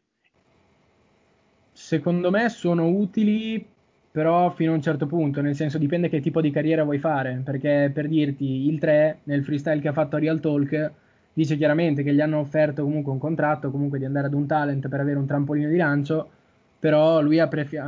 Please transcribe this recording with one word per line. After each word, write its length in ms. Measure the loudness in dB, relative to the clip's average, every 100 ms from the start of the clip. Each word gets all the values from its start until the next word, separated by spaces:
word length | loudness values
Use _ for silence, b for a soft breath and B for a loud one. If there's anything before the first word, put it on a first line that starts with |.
| _ _ _ _ _ _ _ _ _ _ _ _ _ _ _ _ _
Secondo 600 | -20 -4 -2 0 0 0
me 180 | 0 0
sono 400 | -2 -2 2 2
utili, 760 | 2 0 0 2 0 -2 -6 -8 _ _ _ _
però 400 | -2 2 4 2
fino 220 | 2 0
a 20 |
un 80 | 0
certo 240 | 0 -2 -2
punto, 340 | 0 0 0
nel 140 | -2
senso 240 | -2 -2 -2
dipende 300 | 0 0 0
che 120 | 0
tipo 200 | 0 0
di 100 | 0
carriera 320 | 0 0 0
vuoi 160 | 0 0
fare, 420 | 0 -2 -2 -6
perché 480 | -6 -4 0 2 2
per 140 | 0 0
dirti, 580 | 0 0 -2 -4 -2 -2
il 140 | 0
Tre, 400 | 2 4 4 0
nel 200 | -4 -2
freestyle 360 | -2 -4 -2 -2
che 60 | 0
ha 60 |
fatto 240 | -2 -2 0
a 20 |
Real 220 | 0 0
Talk, 500 | 0 0 0 -2 -4 b b b b
dice 240 | -2 0 2
chiaramente 460 | 2 2 2 0
che 100 | 2
gli 80 | 2
hanno 200 | 2 0
offerto 420 | -2 0 0 0
comunque 300 | -2 -2 -4
un 60 | -4
contratto, 520 | -4 0 0 0 -4
comunque 300 | -4 -2 -2
di 40 |
andare 220 | -4 -2 -2
ad 80 |
un 120 | -2 0
talent 420 | 0 0 -2 -4
per 100 | -4
avere 220 | -2 -2
un 60 | -2
trampolino 420 | -2 -2 -2 0
di 80 | 2
lancio, 540 | 2 0 0 -4 -4 b b b _ _
però 400 | 2 4 4 4
lui 180 | 4 2
ha 80 | 2
prefe-, 340 | 0 -6 -6